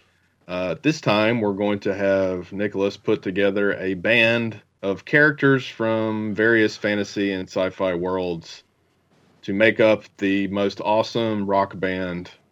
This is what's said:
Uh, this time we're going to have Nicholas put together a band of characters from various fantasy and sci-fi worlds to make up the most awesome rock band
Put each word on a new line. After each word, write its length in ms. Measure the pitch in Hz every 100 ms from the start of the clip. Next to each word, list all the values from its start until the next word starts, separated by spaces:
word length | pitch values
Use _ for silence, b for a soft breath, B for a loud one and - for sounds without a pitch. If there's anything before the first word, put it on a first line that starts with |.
| _ _ _ _ -
Uh, 300 | 90 92 -
this 180 | 151 156
time 380 | - 107 110 117
we're 120 | 104
going 240 | 98 104 101
to 140 | 104
have 580 | 98 98 98 95 90 87
Nicholas 440 | 98 104 95 98 -
put 240 | - 107
together 520 | 101 95 101 101 101 -
a 160 | 95
band 680 | 92 101 120 113 117 113 104 _ _
of 220 | 98 92 -
characters 600 | 151 151 147 139 135 -
from 680 | - 113 113 110 107 107
various 420 | 101 110 113 107 -
fantasy 560 | 107 104 98 104 98
and 160 | 92 90
sci-fi 460 | 98 92 - 95
worlds 680 | 87 92 92 90 85 - - _ _ _ _ _ _ _ _
to 100 | -
make 260 | 101 113 110
up 240 | 110 107 - -
the 300 | 98 98 98
most 320 | 101 101 -
awesome 640 | 101 110 113 120 110 107 98
rock 320 | 98 98 92
band 520 | 92 92 90 87 90 - _